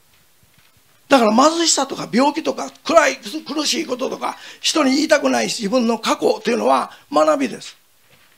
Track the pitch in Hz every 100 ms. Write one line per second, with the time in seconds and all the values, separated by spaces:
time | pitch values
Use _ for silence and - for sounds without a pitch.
0 | _ _ _ _ _ _ _ _ _ _
1 | _ 277 214 220 302 339 330 - 269 320
2 | 220 208 285 285 269 226 131 - - 320
3 | 277 262 214 311 - 302 285 247 247 247
4 | 247 190 240 - - - - 320 269 277
5 | 302 294 269 247 220 - 196 262 226 226
6 | 226 302 302 220 220 233 - 269 - -
7 | _ 294 311 294 254 - - - _ _
8 | _ _ _